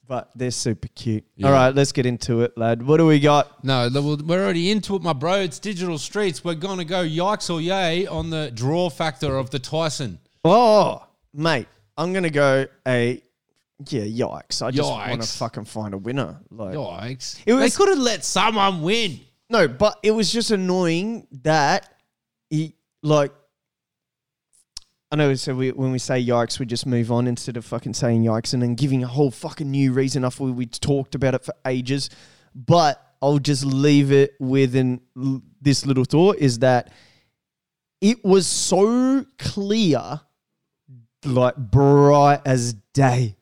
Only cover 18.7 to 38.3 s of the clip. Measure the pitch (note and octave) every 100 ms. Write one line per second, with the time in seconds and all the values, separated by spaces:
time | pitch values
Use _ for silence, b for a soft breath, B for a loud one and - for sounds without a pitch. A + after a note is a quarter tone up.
18.7 | F#3 D#3 A3+ G#3+ C#3 _ _ _ A3+ D#3+
19.7 | C3 G#3 - G#3 A3 F#3 A3+ A3+ G#3 F#3
20.7 | F#3 F3 E3 G#3 A#3 - C3+ D#3 D#3 C#3+
21.7 | F#3 - _ _ _ _ _ _ D3+ D#3
22.7 | _ _ _ D3+ D3+ C#3 _ _ _ _
23.7 | _ _ _ _ _ _ _ _ _ _
24.7 | - _ _ _ D3+ D3 C3 - B2+ C3
25.7 | B2 C3 B2+ - B2+ B2 A#2+ A#2 - B2+
26.7 | A#2 C3+ A#2+ A#2 A#2+ B2 A#2+ - A#2+ A2
27.7 | A#2 - - B2 A#2 A2+ A2 - B2+ A#2+
28.7 | A#2+ C#3+ C3 B2 C3 C#3+ - D#3 - C#3+
29.7 | C3+ C3+ B2+ C3+ B2 B2+ - C3+ B2 A#2+
30.7 | - - C#3 C3 C3+ C3 B2+ - - C3
31.7 | C3 B2 C#3 - b b b b C#3 B2
32.7 | E3+ D#3 C3 _ _ C#3 D3 C3+ C#3 C#3
33.7 | C3+ C#3+ C#3+ C#3 C#3 C#3 _ B2+ C3+ C3+
34.7 | C3 B2+ B2 _ - C3+ C3+ - _ C#3+
35.7 | C3+ C#3+ C3 B2+ D3 F#3 G3+ C#3 A#2 C3
36.7 | B2 - b b b b _ _ _ _
37.7 | _ _ _ G3 A#3+ G3